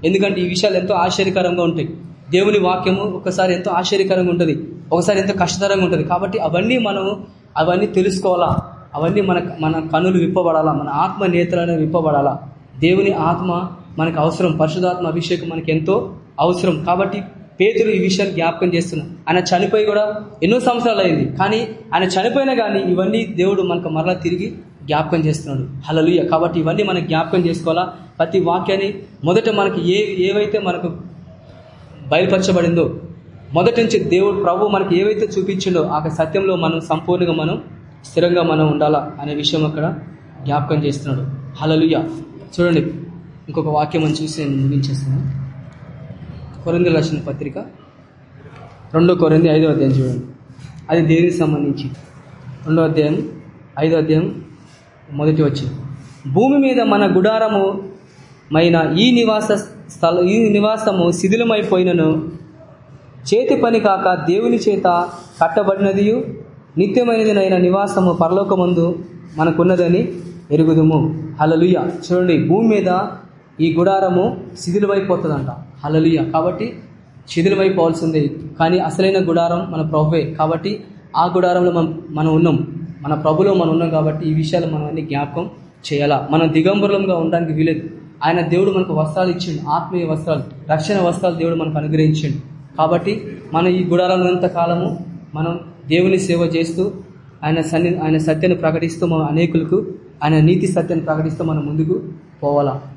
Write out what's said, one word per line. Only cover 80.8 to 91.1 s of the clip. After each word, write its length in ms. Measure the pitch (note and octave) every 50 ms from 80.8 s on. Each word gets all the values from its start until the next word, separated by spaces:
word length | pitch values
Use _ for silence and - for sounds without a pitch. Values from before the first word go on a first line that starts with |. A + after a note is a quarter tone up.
| - - - - - - - C#3+
ఆ 80 | E3
గుడారంలో 460 | F3+ E3+ F#3 F3+ F3+ F3+ F3+ F3+ F3+
మనం, 320 | E3+ E3+ E3 D#3+ D#3+ - - -
మనం 260 | D3+ D3+ D#3 D#3+ D#3
ఉన్నాం, 500 | D#3+ E3+ F3 C#3+ - - - - - - - - -
మన 120 | - C#3+ D3+
ప్రభులో 400 | C#3 - D#3 D#3 E3 G3 G3+ G3
మనం 160 | F#3 E3+ D#3+
ఉన్నాం. 200 | D#3+ D#3+ E3+ E3
కాబట్టి 400 | D#3+ D#3 D3+ D#3 D3+ - F3 D#3
ఈ 40 | D#3
విషయాలు 320 | D#3+ D#3 - - F3 E3
మనం 200 | D#3+ D#3 D3+ D3+
అన్ని 160 | D3 D3+ D#3+
జ్ఞాపకం 480 | D3 - C#3+ C#3 C#3+ C#3 - E3+ F3 - - - - - _ _ - - D3+
చేయాలా. 340 | C#3+ C#3+ C#3+ D3 C3 - -
మనం 220 | C#3+ D#3+ E3 D#3+ D#3
దిగంబరులంగా 600 | E3 D#3+ F#3 G3 G3+ G3 G3+ G3+ G3 G3 F#3+ F3+
ఉండడానికి 380 | E3+ D#3+ D#3+ E3 E3+ E3+ D#3+ D#3+
వీలేదు. 360 | D#3 D#3 E3 D#3 - - - - - - - - - -
ఆయన 160 | D3+ E3 F3+
దేవుడు 300 | E3 D3+ E3 F3+ F#3+ G3+
మనకు 220 | G3 F#3+ F#3 F#3+ D#3+
వస్త్రాలు 360 | D3+ D#3 D#3 - F#3+ F#3 F3+
ఇచ్చిండు, 400 | E3+ F3 - F3+ D#3+ D3 - C#3+
ఆత్మీయ 360 | D3+ E3+ E3+ - F#3 F3+ E3+
వస్త్రాలు, 640 | D#3 D#3 D#3 - E3 D#3 C#3 C3 - - - - -
రక్షణ 300 | D#3 D#3 D#3 - G#3 G3
వస్త్రాలు 340 | F3+ F3